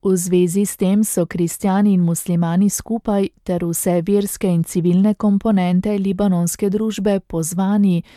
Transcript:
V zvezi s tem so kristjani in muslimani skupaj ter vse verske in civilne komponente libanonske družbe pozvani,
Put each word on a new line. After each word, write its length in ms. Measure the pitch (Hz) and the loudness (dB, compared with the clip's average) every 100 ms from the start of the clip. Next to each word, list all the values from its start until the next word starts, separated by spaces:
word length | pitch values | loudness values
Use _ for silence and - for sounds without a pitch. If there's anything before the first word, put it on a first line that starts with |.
V 140 | 196 190 | 0 0
zvezi 480 | 175 180 180 185 202 | 2 2 2 0 -2
s 100 | - | -2
tem 260 | 185 202 | 0 2
so 220 | 214 - 170 | 0 0 -2
kristjani 680 | 170 170 - 202 190 208 | -2 -4 -2 0 2 4
in 80 | 190 | 4
muslimani 680 | 170 170 - 170 170 170 202 | 2 -2 -2 -2 0 2 0
skupaj 580 | - - 226 - 202 196 _ | -2 -6 -6 -2 -2 -2 _
ter 200 | - 175 175 | -6 -4 -2
vse 360 | 170 - 175 | -2 0 0
verske 480 | 170 202 202 - 196 | 2 0 0 -4 -2
in 120 | 170 | 0
civilne 500 | 165 185 170 175 208 | 0 0 2 4 2
komponente 840 | 214 208 202 226 202 180 180 208 208 | 2 0 0 2 0 2 0 0 -2
libanonske 720 | 196 196 202 175 170 - 202 | -2 0 0 0 -2 -2 -2
družbe 500 | 208 220 208 202 196 | -2 -4 -2 0 -2
pozvani, 840 | _ 165 160 175 190 208 202 175 - | _ -6 -4 -2 0 2 2 0 -4